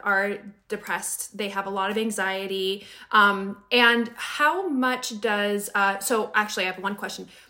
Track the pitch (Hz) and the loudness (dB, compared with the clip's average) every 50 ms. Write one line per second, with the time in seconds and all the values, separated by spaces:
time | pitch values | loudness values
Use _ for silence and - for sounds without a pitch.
0 | - 202 196 190 196 202 202 - - 202 - _ _ - 214 202 - - 175 208 | 0 2 2 2 2 0 -2 -6 -10 -16 -20 _ _ -8 -8 -8 -6 -6 -6 -4
1 | 208 - - - - - - 202 208 196 196 196 196 196 196 196 190 202 208 220 | -4 -6 -6 -8 -8 -10 -8 -8 -8 -6 -4 -6 -4 -4 -2 -2 -2 -2 0 -2
2 | 220 226 208 208 190 190 190 196 196 190 190 190 190 190 196 202 - - - - | -2 -2 -2 -2 -2 -2 -2 -4 -4 -4 -4 -2 -2 -2 -4 -4 -8 -14 -20 -20
3 | - - - 214 202 202 196 196 196 196 208 - - - - 247 240 233 233 233 | -4 2 4 6 6 6 4 2 -2 -6 -8 -10 -4 0 4 6 6 6 6 4
4 | 226 233 - - - - - - 294 302 339 370 381 349 277 254 254 254 254 247 | 2 -2 -4 -8 -10 -6 0 2 2 2 2 2 0 -2 0 2 2 2 0 -2
5 | - - 233 208 233 220 208 208 202 208 208 202 202 - - 202 196 196 196 196 | -4 -6 -6 -2 -2 0 2 2 2 0 0 -2 -2 -2 0 2 2 2 2 0
6 | - - 247 214 208 - - 214 214 214 - 208 180 185 180 190 185 196 208 202 | -2 0 0 0 0 2 2 0 0 0 0 -2 -2 -2 -2 -4 -4 -6 -4 -6
7 | 190 175 - - 180 - - - - | -8 -10 -10 -10 -14 -16 -18 -20 -20